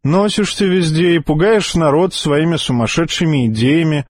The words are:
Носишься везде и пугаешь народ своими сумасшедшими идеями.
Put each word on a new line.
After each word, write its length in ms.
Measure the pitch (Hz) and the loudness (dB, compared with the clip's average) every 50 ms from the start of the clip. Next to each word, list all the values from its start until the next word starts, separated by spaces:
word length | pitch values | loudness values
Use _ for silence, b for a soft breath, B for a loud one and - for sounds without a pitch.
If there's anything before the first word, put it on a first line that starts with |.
Носишься 600 | - 139 156 190 208 214 - 214 202 - - - 208 | 0 0 0 2 0 0 0 -2 -4 -4 -2 -2 0
везде 500 | 185 180 190 170 160 156 160 180 175 170 | 0 2 0 0 0 0 0 2 2 2
и 60 | 165 | 0
пугаешь 560 | 139 - 151 151 180 214 226 208 175 - - | 0 0 0 2 2 2 2 2 0 0 0
народ 360 | 170 160 147 139 156 185 185 | 0 2 2 2 2 0 0
своими 440 | - - - 156 143 147 160 170 170 | -2 -4 -4 -2 0 0 0 0 -2
сумасшедшими 880 | 147 - - 127 120 117 104 - 165 170 156 - - 180 160 151 139 123 | -2 -2 -2 -2 -2 -2 -2 0 -2 -2 -2 -2 -2 0 0 2 0 0
идеями. 580 | 113 110 107 120 131 151 165 165 156 151 143 139 | 0 0 0 0 2 2 2 2 0 -2 -2 -4